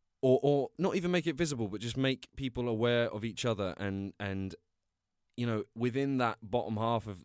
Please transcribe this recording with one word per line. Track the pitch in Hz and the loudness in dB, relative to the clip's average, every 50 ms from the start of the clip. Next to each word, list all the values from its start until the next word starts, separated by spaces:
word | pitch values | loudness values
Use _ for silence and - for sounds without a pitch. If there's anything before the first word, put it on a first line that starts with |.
| _ _ _ _ - | _ _ _ _ 4
or, | 127 127 - | 4 6 6
or | - 143 143 143 127 - - - | 6 4 2 2 0 -2 -2 -2
not | 175 202 - | -2 0 0
even | 190 170 180 | 0 0 2
make | 180 175 147 | 2 2 2
it | 170 143 | 0 0
visible, | 139 175 147 147 117 110 | 0 -2 -2 -2 -2 -2
but | 95 101 98 | -4 -4 -4
just | 113 117 113 | -6 -4 -2
make | 135 135 135 131 - - - _ | 0 0 0 0 -2 -6 -12 _
people | - 139 127 - 123 120 | -6 -6 -4 -4 -2 -2
aware | 120 113 107 117 120 120 120 120 - | 0 2 2 4 4 4 4 2 0
of | 90 104 110 | -2 -4 -4
each | 113 90 - - | -4 -4 -2 0
other. | 120 110 95 101 90 - | 0 0 0 0 -2 -2
And, | - 101 98 98 98 98 98 - - | -2 -2 -2 -2 -2 -4 -6 -6 -6
and, | 104 98 98 98 95 95 - - _ _ _ _ _ _ _ _ _ _ _ _ _ _ _ | -4 -4 -2 -2 -4 -4 -6 -10 _ _ _ _ _ _ _ _ _ _ _ _ _ _ _
you | - 120 | -4 -2
know, | 117 113 107 - - - | 0 0 -2 -4 -6 -4
within | 113 117 123 113 135 139 139 135 | -2 -2 0 2 0 0 2 2
that | 127 120 113 - - | 2 2 0 0 -4
bottom | 110 92 110 123 76 101 110 | -4 -2 -2 -2 0 -2 -2
half | 104 113 113 117 113 104 | 0 0 2 0 0 -2
of, | 107 98 87 62 | -6 -10 -10 -8